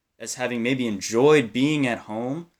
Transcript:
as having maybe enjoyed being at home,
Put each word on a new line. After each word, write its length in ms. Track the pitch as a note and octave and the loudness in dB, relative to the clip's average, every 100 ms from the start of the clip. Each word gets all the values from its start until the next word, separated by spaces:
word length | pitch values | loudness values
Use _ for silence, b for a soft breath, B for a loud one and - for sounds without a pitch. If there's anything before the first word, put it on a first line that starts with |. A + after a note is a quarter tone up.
| _ _ | _ _
as 140 | A2+ - | -12 -6
having 260 | B2 A#2+ | -4 -2
maybe 240 | A#2 C3 A#2+ | 0 0 -2
enjoyed 680 | G2 F#2 A2+ C#3+ D3+ A2+ | -4 -2 4 6 6 4
being 340 | A#2+ C#3 D3+ C3 | 0 0 2 0
at 120 | A2 | -2
home, 480 | - A2 B2 D#3 E3+ _ | -6 -8 -6 -6 -10 _